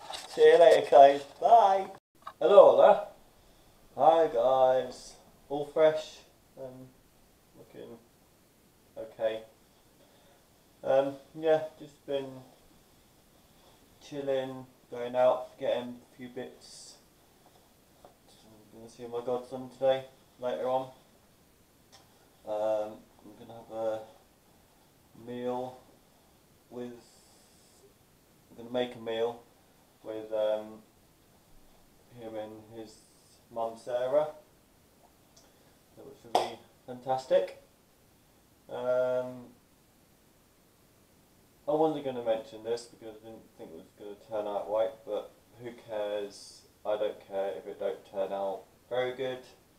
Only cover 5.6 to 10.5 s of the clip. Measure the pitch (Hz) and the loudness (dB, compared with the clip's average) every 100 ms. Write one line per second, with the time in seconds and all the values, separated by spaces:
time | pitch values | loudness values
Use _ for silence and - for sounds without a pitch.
5.6 | 147 160 156 156 - - - _ _ - | -4 2 4 2 -4 -16 -20 _ _ -18
6.6 | 131 127 127 - _ _ _ _ _ 131 | -18 -18 -20 -20 _ _ _ _ _ -20
7.6 | - - 120 117 _ _ _ _ _ _ | -20 -20 -20 -20 _ _ _ _ _ _
8.6 | _ _ _ - 110 - 110 - - _ | _ _ _ -16 -16 -4 -4 -4 -12 _
9.6 | _ _ _ _ _ _ - _ _ | _ _ _ _ _ _ -20 _ _